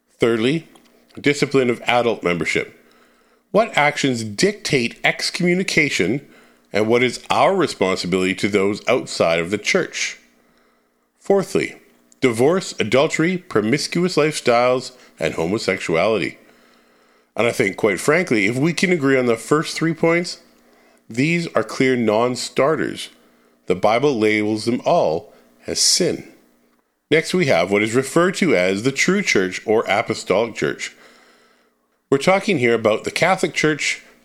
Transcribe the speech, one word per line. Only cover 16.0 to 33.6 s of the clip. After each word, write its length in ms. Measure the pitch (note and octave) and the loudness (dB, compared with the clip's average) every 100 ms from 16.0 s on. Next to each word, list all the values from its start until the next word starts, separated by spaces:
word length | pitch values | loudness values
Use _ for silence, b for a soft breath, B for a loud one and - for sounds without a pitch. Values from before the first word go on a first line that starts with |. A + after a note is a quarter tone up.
| G2+ G#2+ - - - b b b b b b b b b | 2 0 -2 -8 -20 b b b b b b b b b
And 100 | A#2 | -2
I 60 | |
think, 260 | - G#2 F2+ | 0 -2 0
quite 220 | A2 F2+ | 0 0
frankly, 480 | - E3 F3+ A2+ G2 | 0 0 2 0 0
if 80 | B2 | 0
we 180 | D#3 | 0
can 180 | E3 F#3 | 0 0
agree 260 | F3+ C#3 C3+ | 0 2 2
on 100 | B2 | 2
the 80 | A2+ | -2
first 400 | - D3+ D#3+ - | 0 -2 -2 -4
three 180 | E3 | -4
points, 480 | D#3 E3 E3+ F3+ - _ b b b b b b | 0 0 0 -2 -10 _ b b b b b b
these 380 | A2+ D3+ E3+ E3 | -2 0 0 0
are 100 | - | -2
clear 320 | G#2+ - C3 B2 | -2 0 0 2
non-starters. 1120 | A2 G#2+ A#2+ B2 - - C3+ D3 B1+ G1+ - - b b b b - | 2 2 2 -2 -6 -2 0 0 -4 -6 -12 -18 b b b b -6
The 80 | F#2 | 0
Bible 420 | G#2 A#2 D3 A#2+ | 0 2 0 2
labels 480 | G#2+ G#2+ G#2 G#2+ A2 | 2 2 0 -2 -2
them 160 | A#2+ - | -2 0
all 460 | E3+ G2+ D#2+ - b b b - | 2 2 -2 -6 b b b -8
as 120 | D#2+ | -2
sin. 520 | - - E3+ - - - _ _ _ _ _ _ - | 0 2 0 -4 -10 -20 _ _ _ _ _ _ 0
Next, 220 | D#3 D#3 | 0 2
we 120 | F#3 D3 | 0 2
have 240 | F2 F2+ | 2 2
what 140 | G2+ | 2
is 100 | A2 | 2
referred 400 | A#2+ C3 E3 F3+ F3+ | 0 0 2 0 0
to 200 | F3+ F#2+ | 0 2
as 260 | F#2 G2 | 2 0
the 100 | B2 | -2
true 300 | C3+ - G3 | -2 0 0
church 400 | F#3+ A2 F#2 F#2 - | 0 0 0 -2 0
or 180 | G#2+ - | 0 2
apostolic 680 | G2+ - A2 - G2+ A2+ - | 0 0 -4 0 0 0 -2
church. 400 | D2 - - - b b b b b b b b _ _ - | -4 -4 -10 -16 b b b b b b b b _ _ -2
We're 80 | C#3 | 0
talking 400 | F3+ G3 G3 D#3+ | 2 0 2 0
here 160 | B2 | 2
about 300 | A#2 A2+ A2 | 2 2 0
the 80 | - | -2
Catholic 420 | - E3 F#3 E3+ | -2 0 0 -2
Church 480 | - | 0